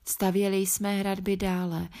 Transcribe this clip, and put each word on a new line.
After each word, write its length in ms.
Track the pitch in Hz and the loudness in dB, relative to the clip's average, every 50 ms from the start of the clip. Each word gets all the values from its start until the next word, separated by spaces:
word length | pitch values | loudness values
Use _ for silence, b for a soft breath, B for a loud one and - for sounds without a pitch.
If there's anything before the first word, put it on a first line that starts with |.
| _ - | _ -6
Stavěli 500 | - - 202 190 180 196 202 196 190 190 | -2 2 2 2 4 4 2 2 2 2
jsme 420 | 190 190 - - 208 202 202 196 | 2 0 0 0 0 0 0 0
hradby 380 | 196 196 190 185 185 202 202 190 | 0 0 -2 -2 0 -2 0 0
dále, 520 | 202 190 185 180 180 175 165 165 170 170 B B | 0 0 0 0 0 -2 -2 -4 -4 -6 B B